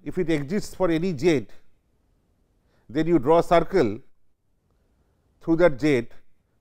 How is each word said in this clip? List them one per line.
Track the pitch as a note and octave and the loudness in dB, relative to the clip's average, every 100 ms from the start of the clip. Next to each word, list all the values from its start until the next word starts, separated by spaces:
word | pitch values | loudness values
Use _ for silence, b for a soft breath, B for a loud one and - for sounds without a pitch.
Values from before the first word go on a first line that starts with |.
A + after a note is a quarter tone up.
if | D3 F3+ | -10 -6
it | E3 | -2
exists | D#3 C#3 G3+ - - | -2 -2 -6 -6 -4
for | F#3 | -2
any | D#3+ F#3+ C#3+ | 0 -2 0
z, | E3+ C#3+ G2+ - - _ _ _ _ _ _ _ _ _ _ _ _ | 0 0 -2 -18 -20 _ _ _ _ _ _ _ _ _ _ _ _
then | B2 D#3+ | -4 0
you | E3+ | 0
draw | B2 E3 | 4 2
a | |
circle | - E3+ D#3+ F#3+ A#2 A2 - _ _ _ _ _ _ _ _ _ _ _ _ _ | 4 2 2 0 0 -2 -14 _ _ _ _ _ _ _ _ _ _ _ _ _
through | - E3 | -2 4
that | F3 C3 | 4 2
z | D3+ C3 A#2 - - - _ _ | 0 0 -2 -12 -20 -20 _ _